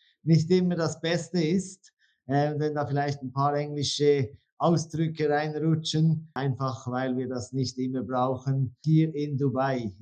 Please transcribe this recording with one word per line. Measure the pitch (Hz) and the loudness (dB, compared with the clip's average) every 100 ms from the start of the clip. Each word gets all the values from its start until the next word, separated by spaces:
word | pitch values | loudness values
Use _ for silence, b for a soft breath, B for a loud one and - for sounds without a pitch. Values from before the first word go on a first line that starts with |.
| b b | b b
nicht | 151 160 160 | 4 4 6
immer | 185 180 170 | 2 2 0
das | 160 - | -2 -2
Beste | 160 170 - 180 | -2 -2 -2 -2
ist, | 156 190 - - _ _ _ _ - | 0 0 -4 -14 _ _ _ _ -2
äh, | 139 147 147 | 0 0 0
wenn | 151 | -2
da | 151 127 | -2 -2
vielleicht | 143 143 143 | -2 -2 -4
ein | 131 | -6
paar | 135 143 | -2 0
englische | 147 147 147 139 - 147 143 117 b b - | 0 -2 -4 -4 2 4 4 0 b b 0
Ausdrücke | 156 175 - 151 160 160 151 | 2 2 0 -2 -2 0 0
reinrutschen, | 147 156 151 160 160 - 156 160 156 - | 0 0 -2 0 0 0 2 2 2 -4
einfach | 131 139 120 131 120 120 | -4 -2 -2 -4 -4 -6
weil | 127 131 127 | -4 -2 -2
wir | 127 | -4
das | 127 - | -6 -6
nicht | 131 123 127 | -4 -4 -4
immer | 127 127 | -4 -4
brauchen | 104 127 127 127 139 135 127 - | -4 -2 0 -2 -2 0 -2 -2
hier | 156 156 160 | 2 4 4
in | 151 147 139 | 0 -4 0
Dubai. | 139 127 135 127 110 95 | 0 0 -2 -2 -6 -8